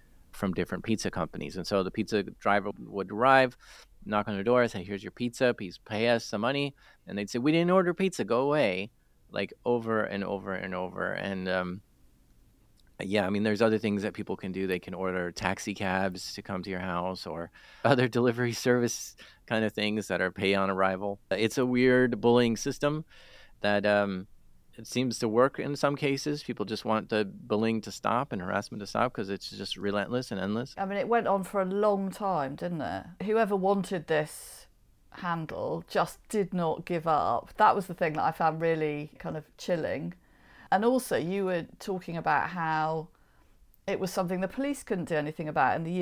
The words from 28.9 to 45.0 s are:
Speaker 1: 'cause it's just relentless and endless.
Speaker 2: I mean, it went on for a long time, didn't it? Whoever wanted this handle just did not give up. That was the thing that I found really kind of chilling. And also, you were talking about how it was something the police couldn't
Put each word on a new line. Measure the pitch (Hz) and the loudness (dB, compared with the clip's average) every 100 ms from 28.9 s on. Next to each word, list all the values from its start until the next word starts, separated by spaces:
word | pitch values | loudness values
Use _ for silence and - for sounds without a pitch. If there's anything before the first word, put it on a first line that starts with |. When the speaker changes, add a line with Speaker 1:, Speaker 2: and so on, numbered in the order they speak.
| 110 123 | 0 0
Speaker 1:
'cause | - 98 | -2 -6
it's | 98 - | -6 -8
just | 104 98 - | -10 -8 -4
relentless | 101 101 98 123 - | -2 0 0 -4 -4
and | 98 | -4
endless. | 95 110 131 - | -2 -4 -6 -6
Speaker 2:
I | 196 | -4
mean, | 202 | -4
it | 208 | 0
went | 233 185 | 0 2
on | 196 | 0
for | 180 202 | 0 -2
a | 185 | 0
long | 202 208 196 190 | 2 2 2 -2
time, | 180 202 170 139 143 | -4 -2 -2 -2 -6
didn't | 175 170 | -6 -4
it? | 95 95 - - | -4 -6 -10 -8
Whoever | 196 220 208 202 | 0 2 2 2
wanted | 190 202 185 180 - | 2 2 0 -4 0
this | 156 151 - - - - _ _ _ _ | 0 0 -8 -16 -18 -20 _ _ _ _
handle | - 180 165 156 - 117 165 - | -8 -4 -4 -4 -6 -4 -4 -2
just | 190 170 - - | 0 0 -4 -2
did | 214 185 180 | 0 0 0
not | 165 - - | 0 -2 -2
give | 175 165 | -2 2
up. | 151 87 120 - - | 2 4 0 -2 4
That | 214 202 | 6 6
was | 175 | 0
the | |
thing | 170 170 | -2 0
that | 156 | 2
I | 156 | 0
found | - 165 160 | 2 0 2
really | 165 160 156 147 151 - | 2 2 0 -2 -8 -10
kind | 165 156 | -8 -8
of | - - | -10 -12
chilling. | - 170 110 113 170 - _ _ - - - | -4 -2 0 -4 -6 -10 _ _ -20 -20 0
And | 196 | 4
also, | 233 262 - 117 | 4 2 2 0
you | 160 196 185 | 0 0 0
were | 175 135 - | -2 -4 -10
talking | - 185 - 170 | -6 -6 -4 -4
about | 160 147 - | 0 2 0
how | 180 160 156 156 160 160 _ _ _ _ _ - _ - | -2 -2 0 0 -2 -6 _ _ _ _ _ -20 _ -4
it | 196 | -2
was | 180 | -2
something | 202 180 185 | -2 -2 -2
the | 190 | -2
police | 247 277 277 | -2 -4 -4
couldn't | - 190 | -4 -4